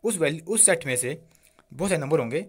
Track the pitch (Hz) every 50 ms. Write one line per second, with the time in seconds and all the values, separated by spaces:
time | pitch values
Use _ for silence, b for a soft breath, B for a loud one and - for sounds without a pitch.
0 | - 220 214 180 160 143 151 160 160 - 214 220 - 208 185 165 - 143 127 123
1 | - 123 151 - - b b b b b b b b b - 127 175 196 190 160
2 | 143 139 156 160 127 113 123 156 202